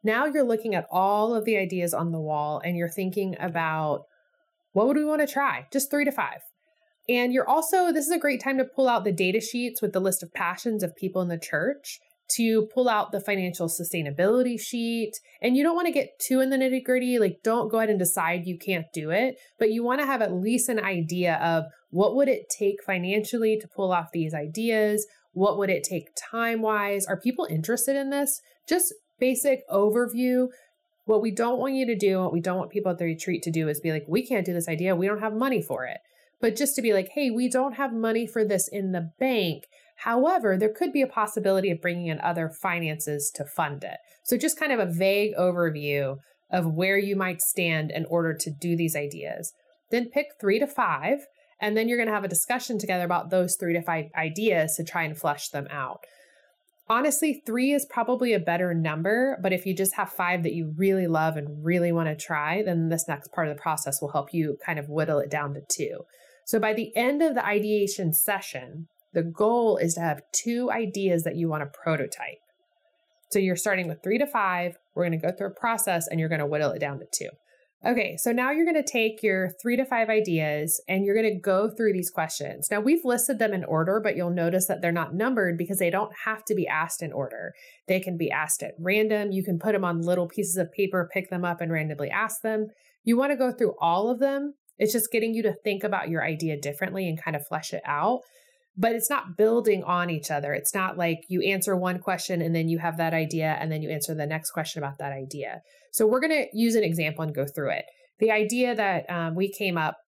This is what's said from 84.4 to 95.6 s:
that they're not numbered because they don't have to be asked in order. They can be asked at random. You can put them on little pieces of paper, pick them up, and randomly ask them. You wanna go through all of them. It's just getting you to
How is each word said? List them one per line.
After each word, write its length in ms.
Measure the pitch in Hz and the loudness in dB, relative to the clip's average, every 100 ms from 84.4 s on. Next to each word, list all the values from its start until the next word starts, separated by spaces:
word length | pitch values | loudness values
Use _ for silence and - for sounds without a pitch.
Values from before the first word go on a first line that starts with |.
| 170 185 180 | 2 2 0
that 140 | - | 0
they're 120 | 175 | 0
not 240 | 170 165 175 | 0 -2 0
numbered 420 | 240 240 185 165 | 0 2 0 0
because 220 | 175 196 | -4 0
they 100 | 175 | 2
don't 220 | 185 214 - | 2 -2 -4
have 200 | 226 220 | -6 -6
to 100 | - | -2
be 140 | 208 - | -2 0
asked 340 | 156 165 - | -2 -2 -4
in 100 | 165 | -6
order. 420 | - 127 113 87 - - _ - | -4 -6 -6 -10 -12 -20 _ -2
They 100 | 185 | 0
can 180 | 185 170 | 0 -2
be 140 | 160 | -2
asked 320 | 151 156 - | 0 -2 -4
at 120 | 143 - | -6 -6
random. 540 | 175 208 214 208 208 | 0 2 2 2 0
You 100 | 190 | -2
can 160 | 190 170 | -2 -2
put 140 | 214 | 0
them 120 | 208 | 0
on 160 | 180 165 | 0 0
little 280 | 170 180 175 | 0 0 0
pieces 280 | - 170 185 | -2 -2 -2
of 140 | 175 | -2
paper, 400 | - 196 190 175 | -2 0 0 -2
pick 160 | 196 185 | -4 -4
them 160 | 180 | -4
up, 160 | 175 170 | -2 -2
and 120 | 165 | -2
randomly 360 | 165 156 151 143 | -2 -2 -4 -2
ask 340 | 196 220 220 | -2 -2 -4
them. 260 | 220 220 214 _ _ _ | -2 -2 -4 _ _ _
You 140 | - 233 | 2 2
wanna 180 | 277 | 2
go 160 | 269 254 | 2 0
through 240 | 247 220 - | 2 0 2
all 300 | 170 180 220 | 2 2 2
of 100 | 247 | 2
them. 340 | 277 277 285 - _ - | 0 0 -4 -10 _ -2
It's 140 | 214 | 0
just 180 | 233 220 | 0 0
getting 240 | 226 226 | 0 0
you 80 | 226 | 0
to 140 | 214 - | 0 0